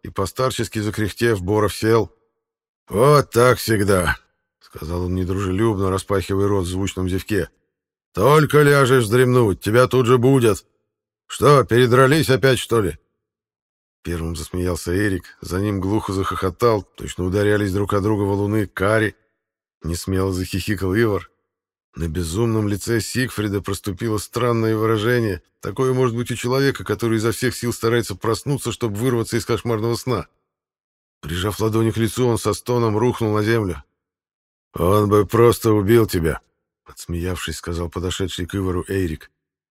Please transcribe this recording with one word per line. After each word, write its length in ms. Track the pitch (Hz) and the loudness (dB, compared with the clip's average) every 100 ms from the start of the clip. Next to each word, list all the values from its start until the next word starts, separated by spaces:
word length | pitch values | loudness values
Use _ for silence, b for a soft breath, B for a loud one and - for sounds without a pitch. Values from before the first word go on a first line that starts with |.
и, 60 | - | -12
постарчески 680 | - 95 - 127 92 113 110 | -6 -6 -2 -4 -4 -6 -6
закряхтев, 640 | 104 104 107 - 120 107 | -6 -4 -6 -2 0 0
Боров 340 | 87 107 104 - | 0 0 0 0
сел. 380 | 110 113 104 _ _ _ _ _ _ _ - | 2 2 0 _ _ _ _ _ _ _ -6
«Вот 440 | 92 135 147 - | 2 6 6 4
так 260 | 113 127 117 | 4 4 4
всегда», — 600 | - 110 101 98 85 - _ _ _ _ | 2 0 2 2 2 -4 _ _ _ _
сказал 460 | _ - 76 87 90 | _ -14 -8 -6 -4
он 100 | 92 | -2
недружелюбно, 720 | 90 95 98 92 113 98 95 | -2 -4 -2 0 0 0 0
распахивая 580 | 92 - 101 - 98 101 | -2 -2 -2 0 0 2
рот 180 | 101 87 | 0 -2
в 40 | |
звучном 400 | 92 95 - 92 | -4 -4 -4 -4
зевке. 400 | 92 - 104 80 _ _ _ _ _ _ | -4 -2 -4 -4 _ _ _ _ _ _
«Только 480 | - 110 151 147 147 | 0 4 6 4 4
ляжешь 440 | 147 143 131 131 110 | 6 6 6 4 4
вздремнуть, 560 | 120 127 123 113 90 | 4 4 4 2 0
тебя 260 | - 117 127 | 2 4 4
тут 180 | 127 117 | 4 4
же 120 | 127 | 4
будят. 480 | 123 135 117 98 - _ _ _ _ _ - | 4 4 4 0 -4 _ _ _ _ _ -16
Что, 360 | - 123 143 | 0 4 6
передрались 640 | 120 117 127 123 135 156 135 | 4 4 4 6 6 4 2
опять, 300 | 131 135 127 | 2 2 0
что 220 | - 117 | 0 0
ли?» 160 | 95 71 _ _ _ _ _ _ _ _ _ _ | 0 -4 _ _ _ _ _ _ _ _ _ _
Первым 320 | - 85 82 80 | -8 -6 -6 -8
засмеялся 580 | 78 90 90 85 - | -8 -4 -2 -4 -2
Эрик, 440 | 90 107 92 - - | 0 0 -2 -8 -18
за 220 | - 90 | -8 -4
ним 180 | 104 98 | -2 -2
глухо 320 | 92 107 - | -2 -2 -2
захохотал, 720 | 98 95 92 95 87 120 107 | -4 -4 -4 -4 0 0 0
точно 400 | 92 - - - | -4 -12 -12 -6
ударялись 480 | 90 98 104 104 101 | -2 0 2 2 0
друг 220 | 92 101 | -2 -2
о 80 | 104 | 0
друга 220 | 98 107 | 0 0
валуны, 440 | 101 98 101 107 98 | 0 0 0 -2 -2
Кари. 480 | - 95 110 107 - _ _ _ _ _ _ | -2 0 2 0 -4 _ _ _ _ _ _
Несмело 520 | 80 85 - 95 95 | -8 -6 -4 -2 -2
захихикал 600 | 92 92 95 90 98 95 | -4 -4 -6 -4 -4 -2
Ивар. 380 | 98 117 98 - _ _ _ _ _ _ - | 0 2 0 -6 _ _ _ _ _ _ -8
На 140 | 82 | -6
безумном 580 | 80 82 90 117 110 104 | -4 -4 -2 0 0 -2
лице 320 | 101 - 117 | -4 -2 -4
Сигфрида 640 | - 120 123 - 104 98 | -2 -4 -4 -4 -4 -4
проступило 560 | 95 101 - 90 117 107 | -6 -8 -8 -6 -4 -4
странное 580 | - 120 123 117 110 110 | -4 -2 0 0 0 0
выражение. 640 | 110 113 107 123 110 90 _ _ | 0 0 0 0 -2 -4 _ _
Такое 320 | 95 98 131 | -8 -4 -2
может 240 | 127 127 117 | 0 0 -2
быть 140 | 120 | -6
у 40 | 120 | -6
человека, 480 | 120 131 139 120 | -4 0 0 -2
который 340 | 95 107 117 113 | -4 -2 0 0
изо 140 | 110 | 0
всех 240 | 104 131 - | -2 -4 -4
сил 160 | 120 | -6
старается 440 | 113 113 120 107 98 | -4 0 0 -2 -6
проснуться, 580 | 110 110 - 139 - | -4 -4 -2 -4 -4
чтобы 240 | 101 117 101 | -6 -6 -4
вырваться 400 | 127 120 110 120 | -2 -2 -2 -4
из 80 | - | -2
кошмарного 500 | 113 117 110 117 117 | -4 -2 -2 -2 -4
сна. 320 | - 113 80 _ _ _ _ _ _ _ _ _ | -4 -4 -6 _ _ _ _ _ _ _ _ _
Прижав 400 | 73 87 101 - | -10 -6 -4 -2
ладони 300 | 110 110 113 | -2 0 0
к 60 | 110 | 0
лицу, 300 | 113 - 127 | -2 0 0
он 100 | 110 | 0
со 160 | 110 | -2
стоном 440 | 101 - 123 117 107 | -4 -2 0 0 2
рухнул 360 | 120 110 113 | 0 0 0
на 80 | 104 | 0
землю. 420 | 107 117 101 76 - _ _ _ _ _ _ _ _ | 0 0 -2 -6 -12 _ _ _ _ _ _ _ _
«Он 340 | - 85 104 104 | -2 2 2 4
бы 180 | 104 98 | 2 2
просто 460 | 113 117 104 117 | 4 4 4 2
убил 360 | 107 98 117 107 | 2 4 4 4
тебя», — 340 | 92 80 71 _ _ _ _ _ | 0 -2 -4 _ _ _ _ _
отсмеявшись, 720 | - - 87 90 87 - 80 | -18 -10 -6 -6 -6 -8 -10
сказал 320 | - 82 85 | -8 -6 -6
подошедший 580 | 92 90 - 95 - 87 | -6 -6 -4 -6 -6 -6
к 80 | 101 | -4
Ивару 280 | 92 90 82 | -2 -4 -4
Эйрик. 420 | 98 90 78 - _ _ _ _ | -2 -2 -6 -14 _ _ _ _